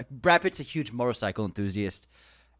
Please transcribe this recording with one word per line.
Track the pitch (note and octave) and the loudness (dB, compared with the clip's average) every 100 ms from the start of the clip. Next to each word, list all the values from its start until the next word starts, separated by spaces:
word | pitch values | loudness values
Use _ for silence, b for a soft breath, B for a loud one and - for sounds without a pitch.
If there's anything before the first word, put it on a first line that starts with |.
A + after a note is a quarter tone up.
| - | -4
Brad | C3 F3 E3+ | 0 4 6
Pitt's | F#3 - | 4 -2
a | |
huge | C#3 D#3 C#3+ | -4 -6 -4
motorcycle | A#2+ B2 A2+ G#2 F#2+ G#2 | -2 0 0 -2 -2 -4
enthusiast, | G#2 G2+ G2 G2 - - b b b b b | -2 -2 -2 -2 -4 -12 b b b b b